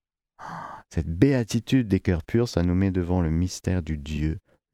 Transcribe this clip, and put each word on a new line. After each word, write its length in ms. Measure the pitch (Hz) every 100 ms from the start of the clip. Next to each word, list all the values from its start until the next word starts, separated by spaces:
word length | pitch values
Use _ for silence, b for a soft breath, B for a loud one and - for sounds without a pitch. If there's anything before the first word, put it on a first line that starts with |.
| _ _ _ _ B B B B -
Cette 220 | - 78
béatitude 800 | 82 135 135 113 117 - 135 113
des 120 | 95
cœurs 240 | - 85
purs, 240 | - 117 117
ça 140 | -
nous 120 | 87
met 160 | 90 98
devant 300 | 92 85 92
le 100 | 82
mystère 520 | 80 90 - - 92
du 160 | 80 78
Dieu 400 | 73 76 78 80 - _ _